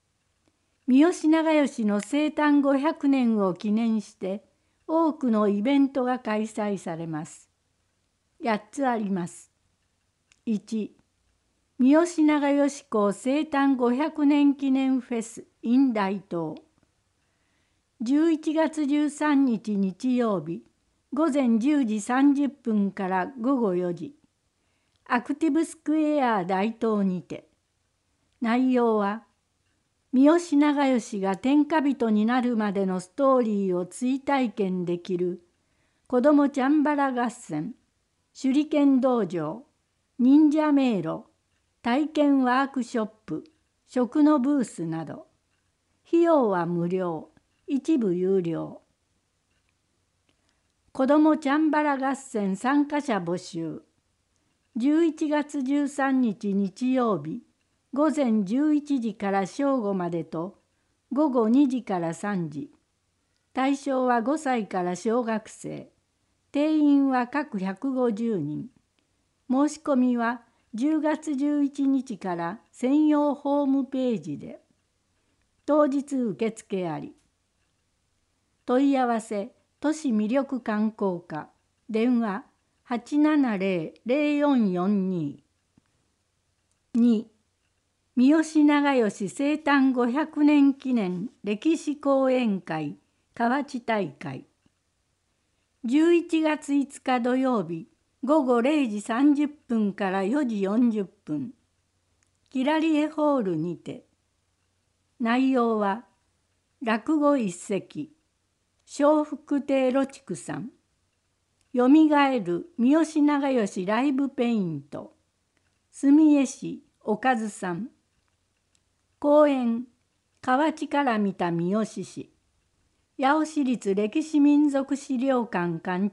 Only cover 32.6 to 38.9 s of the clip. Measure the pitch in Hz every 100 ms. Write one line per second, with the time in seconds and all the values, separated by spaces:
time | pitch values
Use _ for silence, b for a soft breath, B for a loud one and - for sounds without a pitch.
32.6 | 208 196 190 185 - - 269 254 220 202
33.6 | 196 180 180 - 247 269 277 277 254 -
34.6 | 190 185 175 175 175 180 180 180 _ _
35.6 | _ _ _ _ - 247 269 294 285 285
36.6 | 254 302 285 285 269 247 240 - - 151
37.6 | 175 - _ _ _ _ _ - 262 269
38.6 | 302 294 285